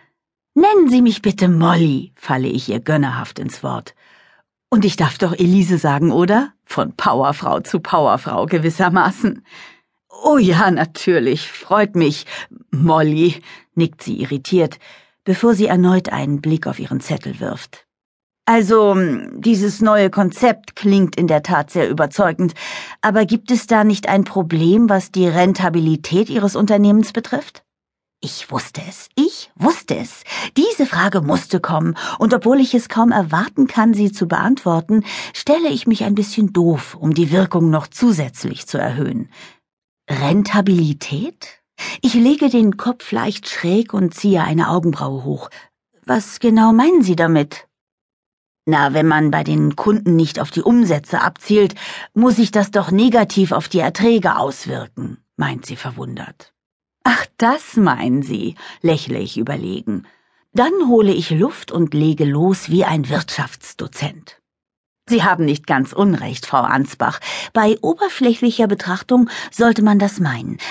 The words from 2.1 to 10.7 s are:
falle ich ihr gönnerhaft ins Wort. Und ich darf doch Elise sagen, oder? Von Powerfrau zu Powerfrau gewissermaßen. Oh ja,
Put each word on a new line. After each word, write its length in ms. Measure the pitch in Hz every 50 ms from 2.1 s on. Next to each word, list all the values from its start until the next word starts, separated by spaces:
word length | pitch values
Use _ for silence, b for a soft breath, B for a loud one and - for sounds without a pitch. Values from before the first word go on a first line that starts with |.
| _
falle 320 | _ - - 139 131 127
ich 220 | 131 - 127 127 -
ihr 100 | 104 117
gönnerhaft 600 | - - 156 151 143 131 123 123 120 - - -
ins 240 | - - - - -
Wort. 320 | 135 127 117 113 - _ b b b b b b b b b b b _ _ _ -
Und 140 | 254 220 202
ich 100 | 190 -
darf 240 | - 165 135 - -
doch 140 | 196 170
Elise 460 | 170 - 180 175 185 196 180 165 180 160
sagen, 340 | - 151 139 143 160 165
oder? 400 | 117 160 175 180 208 233 277 - _ _ _
Von 300 | - - 147 - - -
Powerfrau 640 | - - - 117 127 135 143 147 - - - 65 -
zu 220 | - - - 175
Powerfrau 680 | 160 - - 165 147 120 98 - - - - 90 95
gewissermaßen. 1000 | 160 180 165 156 165 160 - 190 180 170 185 156 180 190 - - 202 - - B B B B B B B B B B B B _ _ - - -
Oh 140 | 302 302 277
ja, 320 | 208 185 170 165 214 185